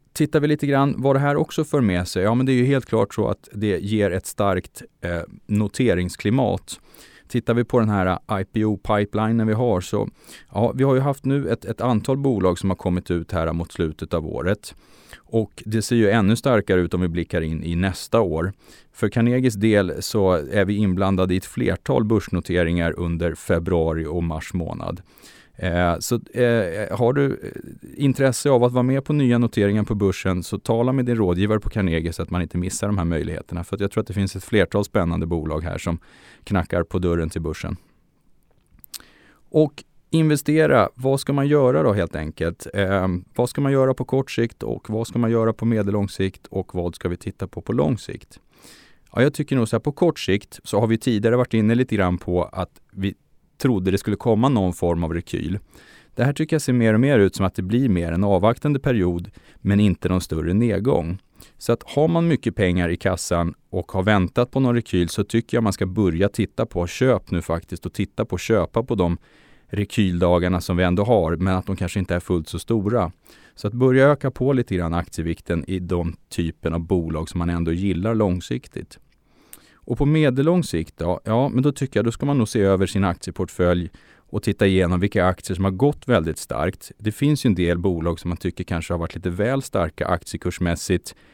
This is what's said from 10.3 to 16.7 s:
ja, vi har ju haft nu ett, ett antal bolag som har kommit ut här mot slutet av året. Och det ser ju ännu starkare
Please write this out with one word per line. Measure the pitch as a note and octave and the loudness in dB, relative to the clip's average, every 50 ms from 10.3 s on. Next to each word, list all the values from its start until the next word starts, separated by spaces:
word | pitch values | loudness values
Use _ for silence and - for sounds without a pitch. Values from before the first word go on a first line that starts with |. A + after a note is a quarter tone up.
| - - - - - | -20 -20 -18 -8 -4
ja, | G2 A2+ - - | -2 0 0 0
vi | C3 C3+ | 0 2
har | C#3 C3 | 2 2
ju | B2+ | 2
haft | C3+ C#3+ C3+ - - | 2 0 -2 -2 -2
nu | C3 C3+ C#3+ C#3 - | -2 -2 0 0 -2
ett, | A2+ - - | -4 -4 -4
ett | - A2 - | -8 -6 -2
antal | A2 B2+ B2 G#2 - - C3+ | 0 0 0 0 0 -2 -2
bolag | C#3 C#3 C#3 B2 G2+ F#2 F#2 F2 - | 0 0 0 0 2 2 2 0 0
som | - F#2+ | -2 -4
har | F2+ | -2
kommit | - - F#2 F2+ F2+ - - | -2 -2 -2 -2 -2 -2 -2
ut | F2 E2+ D#2+ - | -4 -4 -4 -4
här | - E2 E2 E2 D#2+ | -4 -2 -2 -2 -2
mot | E2 E2+ - | -4 -6 -6
slutet | - - F2 D#2+ D#2 - D#2+ - - | -4 -4 -4 -4 -4 -8 -8 -6 -4
av | E2 D#2 | -4 -4
året. | D2+ D2 - D2 F2+ G#2 - - - - - _ _ - - - - - - _ - | -4 -6 -4 -2 -2 -2 -4 -6 -20 -20 -20 _ _ -20 -20 -20 -20 -20 -20 _ -4
Och | - A2+ G#2+ - - - - | -2 -2 -2 -2 -8 -16 -10
det | G#2+ A2 A2+ | -4 -4 -2
ser | G#2 - B2 | -2 2 2
ju | A#2 A2 G2 | 4 4 4
ännu | G#2 A#2 G2+ G2 A2+ | 4 4 4 4 2
starkare | A#2 - C#3+ B2 G#2+ F#2+ - | 2 2 2 2 2 2 2